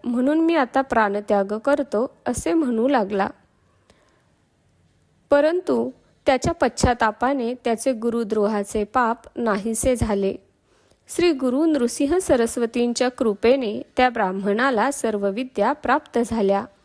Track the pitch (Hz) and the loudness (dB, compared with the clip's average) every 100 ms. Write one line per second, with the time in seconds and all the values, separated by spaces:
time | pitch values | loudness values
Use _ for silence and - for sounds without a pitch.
0 | 240 240 254 311 330 330 254 269 262 226 | -4 0 0 2 2 2 0 -2 0 0
1 | 208 202 208 202 196 214 277 285 277 214 | 0 -2 0 0 0 -2 0 0 0 -2
2 | 254 - - 240 - 330 277 226 247 277 | -4 -6 -6 -4 0 0 0 0 2 2
3 | 196 202 196 - _ _ _ _ _ _ | 0 -2 -4 -6 _ _ _ _ _ _
4 | _ _ _ _ _ _ _ _ _ _ | _ _ _ _ _ _ _ _ _ _
5 | _ _ _ 285 302 359 359 247 240 - | _ _ _ 2 4 0 -2 -2 -2 -8
6 | _ _ - 262 - 339 254 - 254 240 | _ _ 0 2 0 0 -2 2 0 2
7 | 220 214 247 277 233 247 240 226 269 233 | 0 0 -2 0 -2 -4 -4 -2 -2 -2
8 | 233 233 214 214 202 214 202 214 202 254 | -2 -2 -2 0 0 0 -4 -4 -2 0
9 | 233 233 - - 233 208 208 220 262 247 | 0 -2 -10 -6 -2 -2 -2 -2 0 0
10 | 226 202 190 - _ _ _ _ _ _ | 0 0 -2 -4 _ _ _ _ _ _
11 | _ - 349 277 262 254 330 294 240 - | _ 0 2 2 0 2 2 2 0 0
12 | 285 349 - 269 233 - 233 240 240 233 | 0 0 2 2 2 -2 -2 0 -2 0
13 | 247 254 233 202 233 277 233 220 - - | -2 0 -2 2 2 2 0 -6 -6 0
14 | 254 240 190 190 202 202 269 233 247 285 | 0 2 -2 -2 -2 0 2 2 0 0
15 | 226 208 196 196 262 - 208 294 247 277 | -2 -2 -2 -4 -6 -2 0 0 0 -2
16 | - 240 233 226 196 196 - _ | 0 -4 -2 0 0 0 -4 _